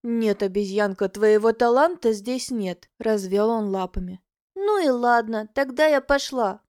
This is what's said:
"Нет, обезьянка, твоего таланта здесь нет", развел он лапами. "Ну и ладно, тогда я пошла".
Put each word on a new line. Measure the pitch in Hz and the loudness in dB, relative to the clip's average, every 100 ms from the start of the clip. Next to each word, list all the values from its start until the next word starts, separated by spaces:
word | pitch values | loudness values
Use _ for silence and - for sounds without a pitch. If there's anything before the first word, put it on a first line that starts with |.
"Нет, | 240 233 220 202 | -4 -2 0 0
обезьянка, | 202 185 202 196 208 190 190 | -2 -2 -2 0 -2 -2 -4
твоего | 202 214 214 226 | 0 4 4 4
таланта | 226 240 247 320 349 233 | 2 2 4 2 2 -2
здесь | 214 202 254 - | -2 -4 -8 -6
нет", | 240 190 175 _ _ | -6 -6 -8 _ _
развел | 220 214 190 196 214 | -2 -2 0 0 0
он | 226 208 | 0 -2
лапами. | 190 185 - 180 185 _ _ _ | -4 -4 -6 -10 -14 _ _ _
"Ну | - 403 415 | -6 -2 0
и | 320 | 2
ладно, | 247 240 240 220 226 214 | 2 2 2 0 -6 -6
тогда | - 269 254 311 | -4 -4 2 2
я | 285 | 2
пошла". | 269 277 - 262 208 208 | 2 -2 0 -2 -2 -4